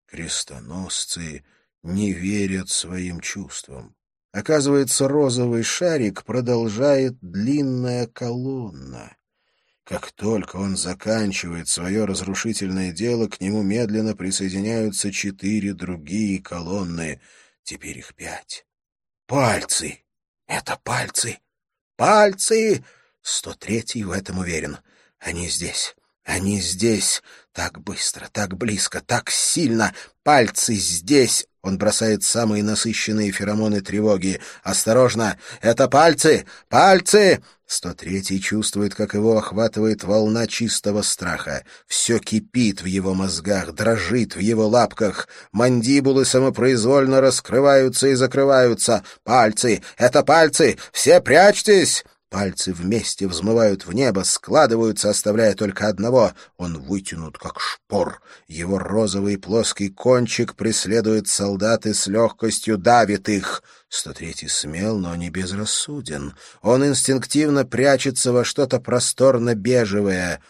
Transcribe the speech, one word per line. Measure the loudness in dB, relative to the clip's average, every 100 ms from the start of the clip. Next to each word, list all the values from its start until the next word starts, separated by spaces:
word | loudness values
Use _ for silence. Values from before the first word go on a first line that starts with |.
| _
Крестоносцы | -14 -10 -8 -10 -14 -14 -12 -8 -8 -8 -10 -12 -16 _ _ _ _
не | -6 -4 -2
верят | -4 -4 -4 -4 -6 -6
своим | -8 -8 -8 -8 -10
чувствам. | -10 -12 -12 -16 -16 -18 -20 _ _ _ _
Оказывается, | -8 -2 0 2 0 0 0 0
розовый | 2 0 0 0 -2
шарик | -2 -2 0 0 -2 -4
продолжает | -6 -4 0 0 0 0 2 2 0 -4
длинная | -10 -4 -2 0 -2 -2 -2 -4 -6
колонна. | -6 -8 -6 -6 -8 -10 -12 -16 -16 -20 _ _ _ _ _ _ _
Как | -12 -12 -12
только | -8 -4 -4 -6
он | -8 -6 -6
заканчивает | -8 -8 -4 -4 -4 -6 -8 -10 -6
своё | -6 -4 -4
разрушительное | -4 -6 -6 -6 -6 -6 -4 -4 -6
дело, | -6 -4 -2 -4
к | -6
нему | -4 -2
медленно | -2 -2 -2 -2 -4
присоединяются | -6 -6 -6 -4 -4 -4 -4 -4 -4 -6
четыре | -6 -8 -6 -4 -2 -4
другие | -6 -10 -12 -8 -4 -2 -4
колонны. | -6 -12 -8 -6 -6 -8 -10 -12 _ _ _ _
Теперь | -18 -16 -16 -18
их | -20
пять. | -18 -16 -16 -16 -20 _ _ _ _ _ _ -4
Пальцы! | 0 0 0 -4 -6 -6 -12 _ _ _ _ -10
Это | -10 -8 -10
пальцы! | -6 -6 -4 -6 -6 -10 _ _ _ _ _ 0
Пальцы! | 4 6 4 2 0 2 2 0 -4 _ _ _
Сто | -8 -8 -8
третий | -12 -6 -4 -4 -8
в | -6
этом | -6 -6 -6
уверен. | -4 -6 -6 -12 _ _ _ _
Они | -10 -8 -6
здесь. | -6 -6 -6 -8 -12 _ _
Они | -8 -4 -2 -2
здесь. | -4 0 0 2 0 -4 -8 -20 _
Так | -10 -10 -10
быстро, | -12 -8 -6 -8 -10
так | -6 -6 -4
близко, | -4 -4 -4 -6
так | -4 -4 -2
сильно. | -4 -2 0 0 2 0 -4 -20 _
Пальцы | 4 4 4 0 -2
здесь. | -2 -2 -4 2 4 4 0 -6 _
Он | -6 -2
бросает | 0 0 0 0
самые | -2 -2 0 0
насыщенные | -2 -2 -4 -4 -2 -2 -2
феромоны | -2 -4 -2 0 -2
тревоги. | -2 0 2 2 0 -4 -8 -12
"Осторожно! | -6 -2 2 4 4 2 -4 -4 -14 -2
Это | 0 2 4
пальцы! | 6 6 6 4 4 0 -18 2
Пальцы!" | 6 8 6 6 4 6 4 -2 _
Сто | -10 -8 -8
третий | -10 -6 -6 -4 -4
чувствует, | -4 -4 -2 -2 -2
как | -2 -4
его | 0 2 2
охватывает | 0 -2 -2 0 0 0
волна | 0 2 2 0
чистого | -2 -4 -4 -2 -2 -2
страха. | -2 -4 -6 -6 -6 -10 -12 -20 -8
Всё | -4 0 0
кипит | 0 -4 -2 0 0 0
в |
его | -4 -2 -2
мозгах, | -2 -2 -4 -2 -2 -4
дрожит | -2 0 0 0 -2 -2
в | -2
его | 0 2 4
лапках. | 4 2 0 -2 -4 -10 -14 -6
Мандибулы | 2 2 2 4 4 4 4
самопроизвольно | 4 2 2 2 2 2 4 4 4 4
раскрываются | 4 2 0 4 6 6 4 2 2
и |
закрываются. | 2 2 2 4 6 6 4 0 0 -2 -10
"Пальцы! | 2 4 4 4 0 0 -2 2
Это | 4 4
пальцы! | 6 6 6 4 2 2 -6
Все | 0 6 6
прячьтесь!" | 8 8 8 6 6 6 4 -2 -6 _ _
Пальцы | -4 -4 -4 -6
вместе | -4 -2 -2 -2 -4 -6
взмывают | -2 0 4 4 2
в | -4
небо, | 0 0 0
складываются, | -2 -4 2 4 4 4 0 0 -2
оставляя | 0 0 2 2
только | 2 -2 -2 -2
одного. | -2 2 4 4 0 -18 -12
Он | -10 -8
вытянут, | -6 -6 -6 -12 -12 -14
как | -14 -10
шпор. | -10 -10 -4 -2 -2 -6 _ -20 -16
Его | -8 -4 -4
розовый | -2 -2 0 -2 -2 -4
плоский | -2 0 0 -4 -6
кончик | -2 2 2 2 -2 -4
преследует | -4 -4 -2 -2 0 2 0 0
солдат | -2 -2 0 0 0
и | -2
с | -4 0
лёгкостью | 2 0 0 -4 -2 -2 2
давит | 6 6 6 0 0
их. | -2 -2 -8 _ _ _
Сто | -10 -10
третий | -12 -14 -12 -6
смел, | -6 -6 -4 -2 -2
но | -4
не | -6 -6
безрассуден. | -6 -6 -6 -4 -4 -6 -10 -10 -10 -10 -14 -20 _
Он | 2 4
инстинктивно | 4 0 0 -2 0 0 2 2
прячется | 0 2 2 2 0 -2 0
во | 2
что-то | 0 0 0 -2
просторно-бежевое, | 0 -2 0 2 4 4 2 0 2 2 2 0 0 0 -2 -6